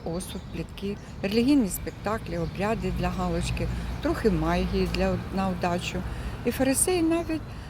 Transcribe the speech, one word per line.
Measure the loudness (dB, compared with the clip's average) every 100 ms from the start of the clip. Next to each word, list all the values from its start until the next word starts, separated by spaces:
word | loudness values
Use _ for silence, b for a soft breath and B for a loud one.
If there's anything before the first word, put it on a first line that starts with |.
осуд, | -4 -4 -6 -8 -8
плітки, | -8 -8 -6 -6 -6 B B
релігійні | 0 4 6 6 4
спектаклі, | 0 -6 -6 -4 -2 -2 -2
обряди | -2 0 0 0 0 0
для | 0
галочки, | 0 0 0 0 0 0 B B -2
трохи | 0 2 4
магії | 4 4 2 2 2 2
для, | 2 2 0 -2 -2
на | 0
удачу. | 0 0 0 -2 -4 -6 B B B
І | -2
фарисеї | 2 2 4 2 4
навіть | 4 2 0 -4 -6 B B